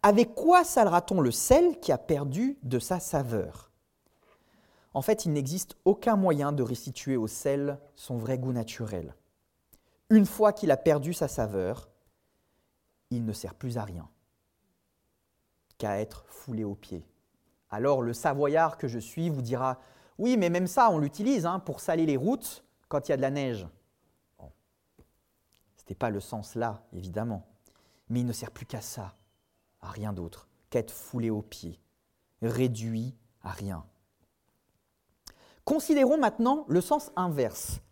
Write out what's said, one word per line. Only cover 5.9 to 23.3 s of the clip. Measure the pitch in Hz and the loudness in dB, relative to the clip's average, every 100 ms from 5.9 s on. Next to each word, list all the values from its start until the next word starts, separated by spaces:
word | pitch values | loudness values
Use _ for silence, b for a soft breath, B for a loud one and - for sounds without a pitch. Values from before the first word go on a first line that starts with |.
| 202 - 208 | 4 2 4
moyen | 190 147 143 | 4 2 0
de | 147 | 0
restituer | 120 123 - - - 131 | -2 -4 -8 -10 -2 -2
au | 110 | -2
sel | - 143 139 143 139 - _ | -4 -2 -2 -2 -6 -12 _
son | - 120 | -8 -6
vrai | 113 131 | -4 -4
goût | 131 | -2
naturel. | 123 113 - 110 95 76 - _ _ _ _ _ b b b _ | -4 -6 -8 -8 -8 -10 -16 _ _ _ _ _ b b b _
Une | 220 196 | 8 8
fois | - 214 | 4 4
qu'il | 208 175 | 4 4
a | 135 | 4
perdu | 170 147 143 | 6 4 0
sa | 175 143 | -4 -4
saveur, | - 110 98 90 120 - _ _ _ _ _ _ _ _ _ _ _ _ | -2 -2 0 -2 -4 -10 _ _ _ _ _ _ _ _ _ _ _ _
il | 123 110 | -6 -4
ne | |
sert | 104 92 - | -6 -12 -10
plus | 131 120 | -8 -8
à | |
rien | 104 87 76 _ _ _ _ _ _ _ _ _ _ _ _ _ _ _ _ _ | -8 -10 -14 _ _ _ _ _ _ _ _ _ _ _ _ _ _ _ _ _
qu'à | 107 101 | -4 -4
être | 110 - - | -6 -10 -20
foulé | - - 110 | -20 -10 -6
aux | 104 101 | -6 -8
pieds. | - 90 - _ _ _ _ _ _ | -12 -14 -14 _ _ _ _ _ _
Alors | 107 135 135 | -4 0 0
le | 117 | 0
Savoyard | 117 160 139 143 156 165 - | -2 -2 0 2 2 2 0
que | 135 | -8
je | 117 | -8
suis | 110 - 170 | -10 -6 -4
vous | 143 | -4
dira : « | 117 123 131 127 b b b - | -4 -2 -2 -4 b b b -4
Oui, | 233 247 | 0 2
mais | 175 | 2
même | 175 180 | 0 0
ça, | - 233 | 4 4
on | 165 | 4
l'utilise, | 143 - 214 262 170 | -2 -2 0 0 0
hein, | 180 | -4
pour | 175 139 | -6 -8
saler | - 160 160 | -2 2 2
les | 135 | 2
routes | 160 269 - - _ _ _ | 0 -2 -4 -16 _ _ _
quand | 147 139 | -6 -2
il | |
y | |
a | 139 | 0
de | |
la | 135 | 0